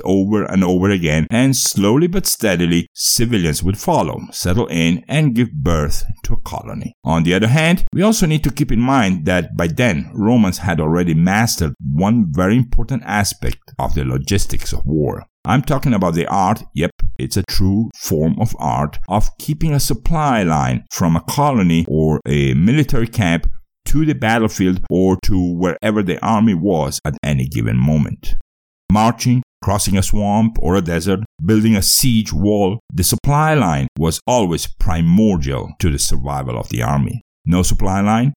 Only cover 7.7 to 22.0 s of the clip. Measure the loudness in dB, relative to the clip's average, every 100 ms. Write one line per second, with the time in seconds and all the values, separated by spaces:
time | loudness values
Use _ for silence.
7.7 | 2 2 2 0 2 0 0 -2 -2 -2
8.7 | 0 2 2 2 0 0 -2 -2 -4 -2
9.7 | 0 0 0 -6 -4 0 2 2 0 -4
10.7 | -2 0 0 0 2 2 2 0 0 -4
11.7 | -4 -6 -2 0 2 0 0 2 2 2
12.7 | 0 0 -4 -4 -2 -2 -4 -6 -6 -14
13.7 | -8 -2 -2 -2 -4 -2 -2 0 -2 -2
14.7 | -2 -2 0 -2 -6 -12 _ -2 0 0
15.7 | -2 0 0 0 0 -2 0 0 0 -6
16.7 | -4 -4 0 -2 0 -4 -4 -2 2 2
17.7 | 2 -2 -8 -4 0 0 0 -2 -2 -4
18.7 | -2 -4 -4 -2 2 2 0 -6 -2 0
19.7 | 0 0 0 0 2 2 0 0 0 0
20.7 | -2 -6 -2 0 0 -2 -2 0 2 2
21.7 | 2 0 0